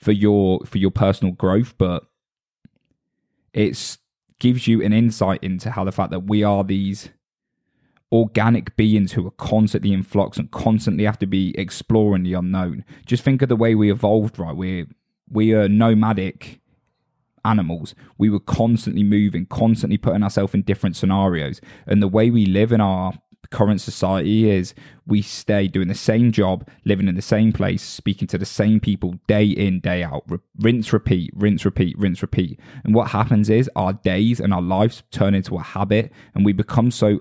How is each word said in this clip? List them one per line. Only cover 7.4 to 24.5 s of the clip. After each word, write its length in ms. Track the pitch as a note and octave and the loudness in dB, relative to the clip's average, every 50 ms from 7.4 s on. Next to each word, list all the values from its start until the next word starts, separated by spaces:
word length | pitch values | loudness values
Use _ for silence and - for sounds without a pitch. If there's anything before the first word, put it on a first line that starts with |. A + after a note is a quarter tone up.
| _ _ _ _ _ _ _ _ _ _ _ _ _ _ - | _ _ _ _ _ _ _ _ _ _ _ _ _ _ 2
organic 640 | A2+ A#2 G#2+ - A2 G#2 A2+ A#2 A2+ - - - | 2 2 2 0 2 4 4 4 2 0 -4 -2
beings 360 | - A2 G#2+ G#2+ G#2+ G2 F#2 - | 2 2 4 4 4 2 0 -2
who 140 | A#2+ F2 | -4 -6
are 40 | F#2 - | -6 -10
constantly 600 | _ - - - A2 G#2+ G#2 - G#2 - G2+ G2 | _ -6 -2 0 2 2 2 0 0 0 0 0
in 100 | F#2+ F#2+ | 0 -2
flux 340 | - - G2+ G2 - - | -2 -2 -2 -2 -2 -4
and 140 | - - - | -8 -8 -8
constantly 540 | - - - - A2 G#2 - A2+ F#2 D2 G#2 | -8 -2 0 0 0 2 0 -2 -2 0 0
have 140 | G#2 G#2+ - | -2 -2 -2
to 80 | - | -4
be 320 | G2 G2 F#2+ F#2+ F#2 - - | -2 -2 -2 -2 -2 -4 -6
exploring 640 | G2 F2 - - - - A2+ A2 G#2+ G#2 G2+ F#2 F2+ | -8 -8 -10 -14 -4 0 2 2 4 2 2 0 0
the 120 | F2+ F2+ | -2 -2
unknown. 500 | F2+ F2 F2+ F#2+ F#2+ F#2 F2 E2 - - - - - _ | -2 -2 -2 -2 -2 -4 -4 -6 -8 -12 -16 -20 -20 _
Just 180 | - C3 A#2+ - | -4 -4 0 0
think 180 | C#3+ C3+ B2+ C#3 | 0 2 2 2
of 60 | B2 | 0
the 80 | B2 | 0
way 180 | A2 A2+ A2+ A2 | 2 2 2 4
we 160 | G#2+ G#2+ G#2 | 4 4 2
evolved, 480 | G2 - - G2+ G#2+ A2+ G#2+ G#2 - - | 2 2 2 2 2 2 0 0 -4 -8
right? 160 | F2 D#2+ D2 | -10 -8 -8
We're, 320 | E2 F#2 F#2 F#2 F2+ E2 - - _ _ _ _ _ _ _ | -6 -6 -6 -6 -6 -8 -10 -16 _ _ _ _ _ _ _
we 260 | - G#2+ A2 A2 A2 | -2 0 2 2 4
are 140 | A2 G#2 G2 | 2 2 4
nomadic 920 | G2+ G#2+ A2+ A2+ A2+ G#2+ G#2+ A2 A2 G2 F#2+ F#2+ - - - - - - _ _ _ _ _ _ _ _ _ _ _ _ _ _ _ _ _ | 4 4 4 4 4 4 2 2 0 -2 -4 -6 -8 -12 -18 -20 -20 -20 _ _ _ _ _ _ _ _ _ _ _ _ _ _ _ _ _
animals. 480 | G#2+ A2 G#2+ F2+ D#2+ E2+ E2+ D2+ - - _ - - _ - | 0 0 0 0 -2 -4 -8 -10 -12 -16 _ -20 -20 _ 0
We 100 | G#2 A2 | 0 0
were 120 | G2+ G2 | 0 0
constantly 600 | - - - - A#2 A2+ A#2 A2+ - - - F#2 G#2 | -2 -4 -2 0 2 2 2 0 0 -2 -2 0 2
moving, 440 | G2+ G#2 G#2 G#2 G2+ F2+ E2+ F#2+ | 2 4 4 2 2 0 -4 -6
constantly 500 | - - - A2+ A2+ A2+ - - G#2+ G#2 | -6 -4 0 2 2 2 2 0 -2 -2
putting 260 | G2+ - - F2 G2+ G#2 | -2 0 -2 0 0 -2
ourselves 300 | G2+ - - G2 G2 - | 0 0 -2 -2 0 -2
in 100 | G#2 F#2+ | -2 -2
different 340 | - G2 - - G2 E2 | -2 -2 -2 -2 -4 -4
scenarios. 640 | - - F#2+ F#2 G2 G2 F#2+ F2+ D#2+ D2 C#2 C2+ - - - - - - | -2 -2 0 2 2 2 0 0 -2 -4 -6 -8 -10 -14 -20 -20 -20 -6
And 160 | - G2+ G#2 G2+ | 0 0 2 2
the 60 | F#2+ | 2
way 220 | F#2 A2 A2+ A#2+ | 2 2 2 4
we 140 | A#2+ A#2 G#2 | 4 4 4
live 280 | F#2+ F#2 G2 G#2+ A2+ A#2 | 4 4 2 2 2 2
in 80 | A2 | 2
our 340 | G#2 G2 F#2+ F#2 F2+ F#2 F#2 - _ _ - _ - - - | 2 2 0 -2 -2 -4 -6 -8 _ _ -20 _ -20 -16 -4
current 280 | - A2 G2+ G#2 F#2 | -2 0 2 2 0
society 680 | - - - - - F#2 F#2+ F#2+ D2+ F2+ G#2+ A2 A2 G#2+ | -2 -8 -6 -4 -2 -2 -2 -2 0 0 2 2 4 4